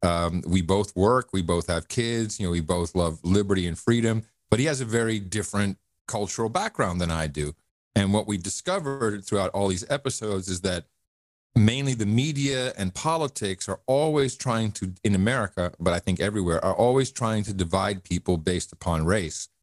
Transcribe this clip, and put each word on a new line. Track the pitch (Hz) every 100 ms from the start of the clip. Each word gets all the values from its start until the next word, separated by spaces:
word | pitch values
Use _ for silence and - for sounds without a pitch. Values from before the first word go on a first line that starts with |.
Um, | 90 85 85 87 -
we | 92
both | 85 95 101
work, | - 98 127 123
we | 95
both | 85 85 82
have | 85 -
kids, | - 117 117 113 -
you | 95
know, |
we | 87
both | 78 90 85
love | 92 85 80
liberty | 85 98 98 98 87
and | 82
freedom, | - 120 113 113 - _ _
but | 107
he | 143
has | 143
a |
very | 120 113 113 110
different | 95 107 101 101 101 98 _ _ -
cultural | 113 101 - 113
background | 123 220 - 110 87
than | 87
I | 82 78
do. | 71 73 - _ _ _ -
And | 98
what | 101 104
we | 104
discovered | 87 - - 190 147 139 117 101
throughout | 95 104 92
all | 98 101
these | 92 -
episodes | 147 139 - 110 98 92
is | 90
that | 95 90 - _ _ _ _ _ _ -
mainly | 107 127 139
the | 123 104
media | 113 143 143 139 131 127 -
and | 98
politics | 92 156 165 147 - 104 95 -
are | 95 -
always | 131 156 151 135 -
trying | - 113 110
to, | 98 95 92
in | 110 98
America, | 98 127 104 - 87 -
but | 85
I | 87
think | - 87
everywhere, | 98 104 87 82
are | 95
always | 87 117 131 127
trying | - 117 110
to | 104
divide | 98 87 92 98 98
people | - 87 - 87
based | 78 90 -
upon | - - 82
race. | 80 104 85 - - _